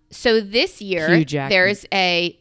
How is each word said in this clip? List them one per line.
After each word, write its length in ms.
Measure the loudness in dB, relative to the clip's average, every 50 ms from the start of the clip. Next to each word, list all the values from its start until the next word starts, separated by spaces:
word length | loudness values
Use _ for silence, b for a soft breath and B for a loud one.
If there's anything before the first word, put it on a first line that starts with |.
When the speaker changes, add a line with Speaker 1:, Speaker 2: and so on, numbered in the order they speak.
| _ _
Speaker 1:
so 300 | -14 -4 0 2 2 2
this 420 | 0 0 -2 0 0 -2 -4 -10
year, 320 | -8 -6 -4 -2 0 2 2 2
Speaker 2:
Hugh 80 | 2
Jackman. 240 | 0 -2 -4 -2 0
Speaker 1:
there's 360 | 2 2 2 2 0 -2 -6 -4 -2
a, 460 | 0 0 2 0 0 -2 -4 -6 _